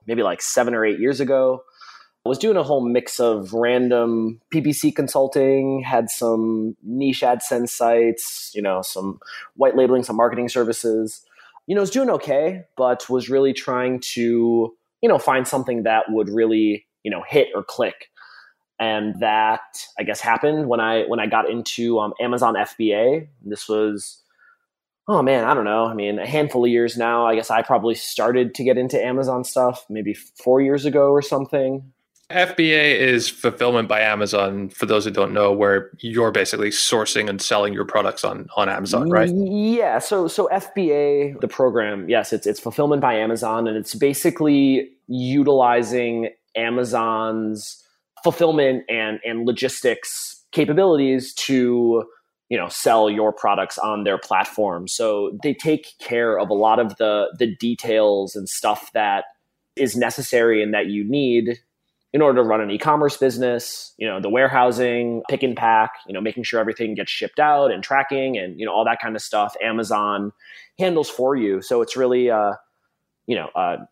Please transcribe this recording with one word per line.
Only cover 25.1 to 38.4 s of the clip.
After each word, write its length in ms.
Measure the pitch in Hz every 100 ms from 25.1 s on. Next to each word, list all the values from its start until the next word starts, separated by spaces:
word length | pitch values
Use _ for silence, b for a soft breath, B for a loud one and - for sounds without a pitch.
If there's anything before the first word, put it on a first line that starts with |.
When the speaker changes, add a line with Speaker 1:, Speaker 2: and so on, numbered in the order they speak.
| 190
Speaker 1:
man, 240 | 131 131 113
I 80 |
don't 100 | 143
know. 220 | 104 110 113
I 80 |
mean, 260 | 113 101 104
a 60 | 107
handful 380 | 151 147 127 123
of 60 |
years 260 | 120 117 117
now. 280 | 117 117 117
I 100 | 113
guess 140 | 113
I 120 | 113
probably 340 | 120 120 113 110
started 600 | - - 113 127 120 -
to 80 |
get 140 | 127 127
into 240 | 127 135
Amazon 440 | 117 131 131 127 123
stuff 400 | 131 123 123 -
maybe 240 | 107 104 101
four 440 | - - - 131
years 260 | 135 143 143
ago 260 | 143 139
or 100 | 143
something. 720 | 143 139 135 143 131 135 135 _ _ _ -
Speaker 2:
F 280 | 180 180 180
B 160 | 160
A 260 | 156 147 123
is 300 | 131 120 113
fulfillment 580 | - 120 113 123 120 104
by 140 | 107
Amazon, 680 | 110 104 101 104 98 98 98
for 180 | - 104
those 180 | 107 101
who 60 |
don't 220 | 98 98
know, 200 | 101 101
where 380 | 101 101 98 98 -
you're 320 | 117 113 113
basically 380 | 104 92 107 104
sourcing 600 | - - 117 107 113 107
and 120 | 98
selling 320 | - 107 104
your 120 | 101 98
products 400 | 107 98 - 101
on, 220 | 101